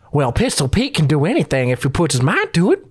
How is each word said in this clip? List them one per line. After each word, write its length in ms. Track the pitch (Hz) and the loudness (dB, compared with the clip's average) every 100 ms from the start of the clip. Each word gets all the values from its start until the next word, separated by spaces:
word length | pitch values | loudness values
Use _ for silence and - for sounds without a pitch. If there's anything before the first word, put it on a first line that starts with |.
| _ | _
Well, 200 | 143 131 | -2 -2
Pistol 360 | - 247 - 135 | 0 -2 -2 -2
Pete 260 | - 262 | 0 -2
can 140 | - 147 | 0 0
do 180 | 151 | 2
anything 440 | 151 311 - 135 123 | 2 0 0 -2 0
if 140 | 123 | -2
he 60 | 143 | -2
puts 240 | 135 170 | 0 0
his 80 | 127 | 0
mind 320 | 131 247 440 | 0 0 0
to 180 | 170 185 | 0 2
it. 140 | 392 - | 0 -2